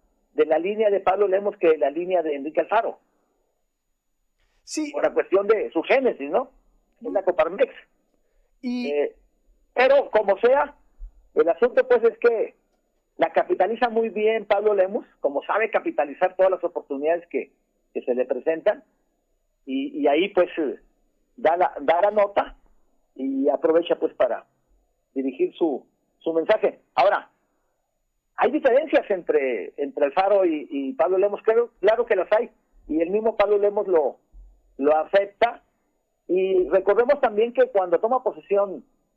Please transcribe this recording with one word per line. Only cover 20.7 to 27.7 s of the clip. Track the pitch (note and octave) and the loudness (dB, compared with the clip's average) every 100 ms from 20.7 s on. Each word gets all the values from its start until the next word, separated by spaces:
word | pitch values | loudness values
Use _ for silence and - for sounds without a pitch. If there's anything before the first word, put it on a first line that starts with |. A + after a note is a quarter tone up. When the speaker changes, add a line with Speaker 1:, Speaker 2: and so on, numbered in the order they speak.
| G#2 _ _ _ _ _ - | -8 _ _ _ _ _ -4
Speaker 1:
da | D3+ F3 | -2 2
la, | F3+ - | 0 -2
da | C#3 E3+ | -2 2
la | G#3 | 2
nota | G#3+ G3+ - - - _ _ _ _ _ | 2 0 0 -6 -10 _ _ _ _ _
y | - C3+ C3+ C#3+ | -10 -6 -2 0
aprovecha, | C#3 D#3+ D#3+ E3+ E3 | 0 2 0 0 -2
pues, | - | -4
para | - A#2 G#2+ - _ _ _ _ _ _ | 0 -2 -2 -10 _ _ _ _ _ _
dirigir | C3+ C3+ B2+ F3 | -8 -8 -4 -4
su, | - E3+ B2 - _ _ _ | -2 -4 -4 -10 _ _ _
su | E3 | -4
mensaje. | E3 D#3+ G#3+ G3 - _ | -4 0 0 0 -4 _
Ahora, | - F3+ F3 - _ _ _ _ | 0 2 0 -6 _ _ _ _